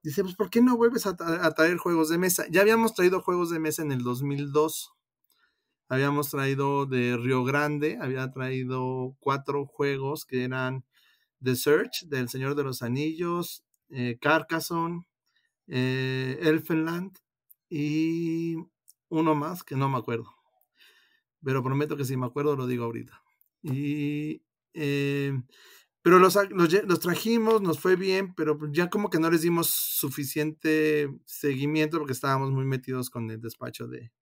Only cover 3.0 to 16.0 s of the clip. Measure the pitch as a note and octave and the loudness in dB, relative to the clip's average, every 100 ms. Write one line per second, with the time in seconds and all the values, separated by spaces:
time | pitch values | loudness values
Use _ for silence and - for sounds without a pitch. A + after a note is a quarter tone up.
3 | F3+ F#3 - F3+ E3+ E3 D#3+ D3+ D#3 B2+ | 4 4 0 0 0 -2 -2 -2 -2 -2
4 | B2 B2 C#3+ C#3+ C#3+ D3 D#3 - - _ | -2 -2 -4 -4 0 2 2 -2 -12 _
5 | _ _ _ _ _ _ _ _ _ C3 | _ _ _ _ _ _ _ _ _ 0
6 | C#3+ C#3+ C#3+ C#3+ C3+ C3+ C#3 C#3+ C#3 B2 | 0 0 -2 -2 -2 0 0 0 0 0
7 | B2 A#2+ B2 C3 B2 C#3+ D3 D3 D3+ A#3+ | 0 0 0 0 2 0 0 0 -2 -2
8 | C3+ C3 C3 C3+ B2+ C3 B2+ C3 B2+ B2+ | -6 -4 -6 -6 -6 -4 -4 -4 -4 -4
9 | B2+ C3+ C#3 C3+ C#3 C#3+ C#3+ - C#3+ C3+ | -6 -4 -2 -2 -2 -4 -6 -2 -2 -2
10 | C3+ D3+ - B2+ B2+ C3 B2+ C3 - _ | -4 -6 -4 -4 -2 -2 -4 -4 -10 _
11 | _ _ _ _ B2+ B2 C#3+ D3+ - - | _ _ _ _ -2 2 4 4 4 -6
12 | F3 C3+ A#2+ C3 C3 C#3+ C#3 B2 A#2+ C3 | -6 -4 -4 -4 -2 -2 -2 -4 -4 -2
13 | D3+ D#3+ F3 F3 E3+ - _ _ _ C3 | -2 -2 -4 -2 -6 -12 _ _ _ -6
14 | B2 A#2+ C#3+ D#3+ D3 E3 - E3+ E3 E3+ | -4 0 2 2 2 -4 -2 -4 -4 -6
15 | - _ _ _ _ _ - - B2+ C3 | -12 _ _ _ _ _ -6 -2 0 -2